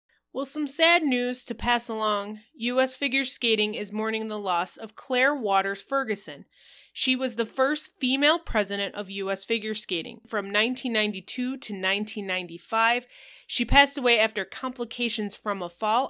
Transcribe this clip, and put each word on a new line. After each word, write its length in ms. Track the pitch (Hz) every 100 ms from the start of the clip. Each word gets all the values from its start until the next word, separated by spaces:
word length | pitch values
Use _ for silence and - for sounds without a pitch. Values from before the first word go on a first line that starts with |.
| _ _ _
Well, 140 | 262 269
some 220 | 302 285
sad 360 | - 330 339
news 400 | 311 247 247 247 -
to 80 |
pass 360 | 220 240 240 233
along. 500 | 220 214 208 202 214 - 302
U 240 | 233 254
S 140 | 262
Figure 320 | - 277 254 262
Skating 500 | - 233 214 208 175
is 160 | 208
mourning 380 | 214 220 220 220
the 100 | 214
loss 380 | 202 175 180 -
of 180 | 214 -
Claire 400 | - 254 262 294
Waters 460 | 214 196 196 196
Ferguson. 640 | - 269 233 214 - 139 - _ - - -
She 200 | - 262
was 220 | 254 262 208
the 100 | 220
first 460 | - 269 294 - -
female 400 | 254 269 294 330
president 560 | - 226 190 202 202 -
of 140 | 190
U 200 | 196 190
S 140 | 196
Figure 300 | - 233 214
Skating 480 | 214 - 170 160 - -
from 240 | 220 196
nineteen 440 | 208 226 254 262
ninety-two 640 | 220 214 190 - - 247 262
to 160 | -
nineteen 520 | 196 185 202 214 220 196
ninety-five. 800 | 185 180 170 - 226 226 240 240 - - - -
She 200 | - 233
passed 320 | 269 277 285
away 200 | 247 233
after 260 | 220 220 185
complications 880 | - 262 254 240 - 240 220 208 -
from 260 | 214 196
a 80 | 175
fall 380 | - 214 233 277